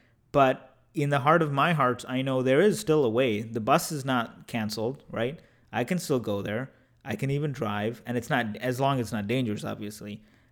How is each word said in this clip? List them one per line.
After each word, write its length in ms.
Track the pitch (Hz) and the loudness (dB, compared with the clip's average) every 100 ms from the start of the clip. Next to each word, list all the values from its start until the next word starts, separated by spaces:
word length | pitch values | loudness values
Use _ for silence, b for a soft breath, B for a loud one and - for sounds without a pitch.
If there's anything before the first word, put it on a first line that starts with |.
| B B _ | B B _
But 440 | 143 131 127 - _ _ | 4 4 2 -6 _ _
in 140 | 160 143 | -4 0
the 120 | 143 | 2
heart 200 | 139 170 | 4 4
of 120 | 151 | 4
my 200 | 139 156 | 2 2
hearts, 320 | 156 123 120 - | 4 2 0 -4
I 140 | 127 | -4
know 220 | 135 131 | -2 0
there 180 | 127 139 | 4 6
is 180 | 208 208 | 6 2
still 260 | - 156 | 2 4
a 40 | 123 | 4
way. 320 | 113 131 104 | 4 2 0
The 200 | 113 113 | -4 -4
bus 300 | 110 156 - | 2 2 2
is 140 | 151 | -6
not 420 | 131 123 113 - - | -2 -2 -2 -10 -10
canceled, 560 | 117 107 110 110 139 - | -6 -4 -4 -4 -6 -8
right? 300 | 110 120 160 b b b | -4 -4 -4 b b b
I 120 | 113 | -4
can 140 | - 180 | -2 -2
still 220 | - 131 | 0 -2
go 220 | 110 101 | 0 -4
there. 280 | 95 110 135 b b b | -2 -6 -8 b b b
I 120 | 135 165 | -8 -4
can 140 | 135 | -2
even 220 | 143 151 | -2 -2
drive, 500 | 123 107 104 107 - | -4 -4 -2 -2 -4
and 120 | - 120 | -6 -6
it's 120 | 113 | -2
not, 280 | 135 113 104 | -2 -2 -4
as 200 | 127 127 | -4 0
long 220 | 139 135 | 0 0
as 60 | 110 | -2
it's 60 | |
not 140 | 110 101 | -4 -2
dangerous, 380 | 127 120 104 | -2 0 -4
obviously. 580 | 107 104 104 104 104 104 b b b | -6 -8 -10 -12 -12 -14 b b b